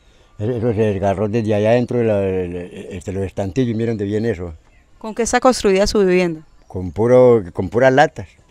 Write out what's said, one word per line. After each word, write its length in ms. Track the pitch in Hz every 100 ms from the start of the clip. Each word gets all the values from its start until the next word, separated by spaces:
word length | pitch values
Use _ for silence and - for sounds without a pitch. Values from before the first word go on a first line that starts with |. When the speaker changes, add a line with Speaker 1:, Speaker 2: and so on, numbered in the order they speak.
| _ _ _ -
Speaker 1:
Eso, 140 | 107
eso 220 | 123 123
se 80 | 104
desgarró 480 | 107 98 98 95 104
desde 260 | 117 107 104
allá 140 | 107
adentro 300 | 123 123 123
de 40 |
la, 140 | 113 104
de, 300 | 98 92 90
de, 520 | 90 90 98 92 98 -
de 60 |
los 100 | 95
estantillos, 540 | 95 - 98 131 123 113
miren 160 | 117
dónde 100 | 110
viene 280 | 101 104 113
eso. 240 | 90 87 80 _ _ _ _
Speaker 2:
¿Con 180 | 220 214
qué 60 |
está 180 | 226 247
construida 480 | 262 247 214 190 208
su 120 | 214
vivienda? 460 | 190 180 180 156 - _ _
Speaker 1:
Con 240 | 95 92
puro, 500 | 82 117 127 127 117 87
con 160 | - 87
puras 240 | 107 131
latas, 340 | 131 156 - 95 _ _